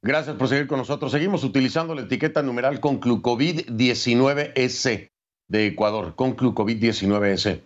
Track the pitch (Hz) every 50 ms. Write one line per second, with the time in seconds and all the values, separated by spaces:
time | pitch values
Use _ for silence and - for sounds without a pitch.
0 | - 107 139 156 147 139 151 - 131 123 131 139 147 135 151 135 123 - 127 110
1 | - 131 110 147 151 - 202 170 - 135 131 139 131 123 - 160 165 165 165 143
2 | 117 95 127 117 151 156 156 156 143 131 120 120 123 135 147 - - 147 139 -
3 | - 123 117 101 - 123 120 113 139 170 180 156 - - 120 110 127 123 120 113
4 | - 127 120 120 131 135 143 139 147 139 - 131 127 123 - - - 131 113 92
5 | 92 _ _ _ _ _ _ _ _ _ - 107 107 107 80 - 107 104 107 110
6 | 95 85 - - 131 131 117 107 131 123 110 117 107 101 117 110 113 117 110 -
7 | 98 98 101 104 104 101 98 - - 107 90 - -